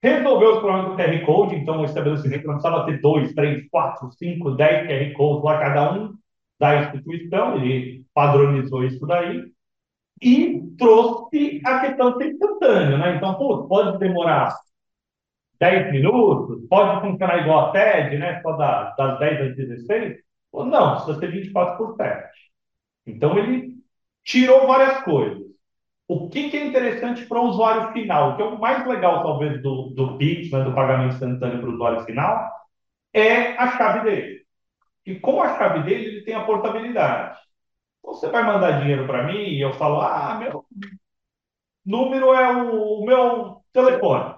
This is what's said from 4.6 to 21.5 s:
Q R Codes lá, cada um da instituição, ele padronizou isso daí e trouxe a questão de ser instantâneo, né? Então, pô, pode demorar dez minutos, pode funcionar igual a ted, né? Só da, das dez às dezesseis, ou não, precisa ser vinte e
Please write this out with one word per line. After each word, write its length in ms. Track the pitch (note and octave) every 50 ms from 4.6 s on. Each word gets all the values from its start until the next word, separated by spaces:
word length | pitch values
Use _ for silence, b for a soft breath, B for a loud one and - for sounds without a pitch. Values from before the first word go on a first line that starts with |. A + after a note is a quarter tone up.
| D3+ D#3 D3+ D3+ -
Q 60 | -
R 200 | C#3+ C3 C#3+ - -
Codes 280 | - C#3+ D3+ C#3+ -
lá, 160 | - B2+ B2 B2
cada 340 | C#3+ C#3 C#3+ C#3+ D3 - F3+
um 200 | G#3 A3 G#3+ - - _ _ _ _ _ _ _ _
da 220 | D3 D3 D3 D3
instituição, 760 | C#3+ - - - - D#3+ E3 E3+ E3+ - F#3 G3 A#3 B3 -
ele 480 | C3+ B2+ B2+ C3 B2+ B2+ B2+ - - - _ _
padronizou 680 | D3 C#3+ D3 C#3+ C#3 C#3+ C#3 C#3+ C3+ B2+ C#3 C3 B2+ B2+
isso 200 | B2+ - - -
daí 380 | D#3 F3 F3 F3 F3 F3 E3+ - - _ _ _ _ _ _ _ _ _ _ _ _ _ _
e 400 | - B3 B3 D4 E4+ F4 - - - - - -
trouxe 800 | B3 A#3 A3 A3+ - A#3 - - - - - D4 C#4+ C#4+ - - -
a 140 | B3+ C4 C4
questão 320 | C4 C#4 C4 - B3 B3
de 60 | B3 B3
ser 140 | C4+ D#4
instantâneo, 640 | D4 - G4 G#4 G4+ G4+ D#4+ C4 G#3+ F#3 E3+ C#3+ C#3
né? 200 | C#3+ E3 F3+ F3
Então, 180 | - F#3+ F#3+ F#3
pô, 320 | - C#4 C4+ G#3 - -
pode 320 | - F#3 G#3+ G3+ F#3+ - F#3
demorar 580 | G3 F#3 F3+ F3 F3 E3+ - C#3+ - - - - _ _ _ _ _ _ _ _ _ _ _ _ _ _ _ _ _ _ _ _
dez 320 | E3+ F3 F#3+ F#3+ - -
minutos, 720 | D3 C3+ C#3 F#3 A3+ B3 A3 F3+ C#3 - - - A2+ A#2 - -
pode 320 | F3+ G3+ G3 G3 G3+ -
funcionar 400 | G3+ G3+ F#3 - F#3+ F3+ F3 F3
igual 280 | D3+ D#3 D#3+ D3+ - -
a 40 |
ted, 460 | - G3 G#3+ G#3+ G3 E3 D3 C3+ C#3+ C#3+
né? 220 | E3+ F3 - -
Só 120 | - D#3+
da, 380 | D3+ D3 D3 C#3 - - - -
das 280 | - - C3+ C3 B2 -
dez 220 | D3+ D3+ D3 C3+
às 160 | C3+ B2+ -
dezesseis, 640 | C3+ C3 B2 A#2 - - - G#3 A#3 G#3+ - - - _ _ _ _ _ _
ou 120 | - - -
não, 300 | B3+ D4+ C4+ - C#3+ -
precisa 240 | - - D#3+ D3 -
ser 120 | F#3 E3+
vinte 140 | - G3 F#3+
e 60 | -